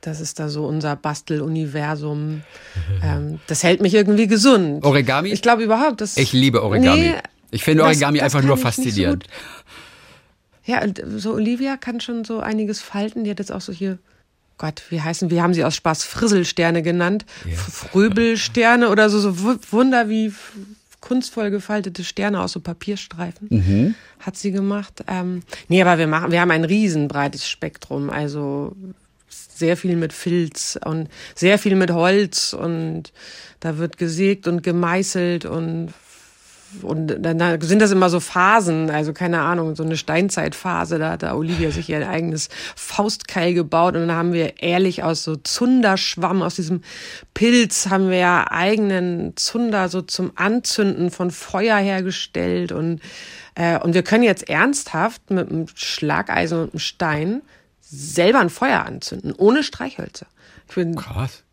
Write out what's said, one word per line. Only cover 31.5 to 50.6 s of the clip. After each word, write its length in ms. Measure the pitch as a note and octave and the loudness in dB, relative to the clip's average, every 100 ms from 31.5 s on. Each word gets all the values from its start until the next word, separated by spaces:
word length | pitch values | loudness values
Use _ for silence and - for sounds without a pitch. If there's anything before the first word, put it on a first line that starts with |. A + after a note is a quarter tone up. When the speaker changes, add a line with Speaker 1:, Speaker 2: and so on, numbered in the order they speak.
| G3+ | 4
Speaker 1:
viel 180 | G#3 F#3+ | 4 2
mit 140 | F3+ | 4
Holz 640 | E3+ F3 G3 G3 - - | 2 4 4 2 -2 -4
und 580 | - E3+ E3 D#3+ D#3+ D3+ _ - - - _ | -4 -6 -4 -6 -8 -12 _ -20 -20 -20 _
da 200 | E3 D3+ | -8 -4
wird 180 | E3+ - | -6 -4
gesägt 500 | E3+ D#3+ G3 G3 E3+ | -4 0 0 0 -2
und 140 | F3 | -2
gemeißelt 840 | F3+ F3 F3 F#3 F#3+ F#3+ F3 F3 - | 0 0 0 0 -2 -2 -2 -2 -4
und 460 | E3 E3 E3 E3 - _ - - _ _ - - G3 | -6 -4 -6 -8 -12 _ -20 -20 _ _ -20 -20 -14
und 260 | - D#3+ D#3+ - | -6 -4 -4 -2
dann, 160 | E3 E3 | -2 0
dann 220 | F3 E3 | 0 0
sind 200 | D#3+ G3+ | 2 4
das 100 | G#3+ | 6
immer 180 | F#3+ F#3 | 6 4
so 100 | F3 | 2
Phasen, 680 | - F3+ F#3 A3+ F3+ D#3+ D#3+ | -2 2 6 6 4 0 0
also 240 | D3+ D3+ | 0 -2
keine 260 | D3+ F3+ E3+ | -2 -2 0
Ahnung, 340 | D3+ F3 D#3+ D#3 | 0 0 -2 -2
so 80 | |
eine 120 | D#3+ D#3+ | -4 -4
Steinzeitphase, 1040 | - D#3 F#3+ - D3+ D3 F#3 E3+ E3+ E3 | -2 0 0 0 -4 -6 -4 -4 -2 -2
da 120 | D#3 | -2
hat 120 | E3+ | -4
da 100 | D#3+ C#3 | -4 -2
Olivia 360 | E3 E3+ D#3+ | -2 -2 -2
sich 160 | D3+ E3 | -2 -4
ihr 180 | D3+ C#3+ | -4 -2
eigenes 420 | D#3+ E3+ D#3+ - - - - | -4 -4 -4 -8 -10 -16 -14
Faustkeil 800 | - - G#3 - - G3 E3+ | -8 -2 -2 -2 -6 -2 0
gebaut 420 | F3 D#3 E3 F3 E3+ | 0 2 2 4 2
und 120 | E3 | 0
dann 80 | E3 | 0
haben 180 | F3 | 0
wir 280 | E3+ D#3+ - | 0 -2 -2
ehrlich 400 | E3+ F3 F#3+ F3 | -2 2 2 0
aus 200 | E3 D#3+ | -2 -2
so 120 | - D#3 | -4 -6
Zunderschwamm, 1040 | - - B3 B3+ G#3+ F#3+ - - F3 F#3+ | -6 -2 2 4 4 2 -2 -2 0 0
aus 140 | E3+ - | 0 -4
diesem 260 | D#3+ F3 - - - - - | -4 -4 -6 -18 -16 -18 -14
Pilz 540 | - A3+ B3 A3+ - G3 | 0 4 4 4 0 0
haben 200 | F#3+ F#3+ | 2 2
wir 80 | F#3 | 4
ja 340 | F3+ F3 - | 4 2 2
eigenen 840 | - F#3 G#3+ G#3 F#3+ F3+ E3+ E3+ - | 0 0 2 2 0 -2 -4 -6 -6
Zunder 520 | - A3+ A#3+ G#3 F#3 | -4 -2 -2 0 -2
so 120 | F#3 | -4
zum 300 | - - F#3 - | -6 -6 -6 -2
Anzünden 760 | F#3 A#3 | -2 0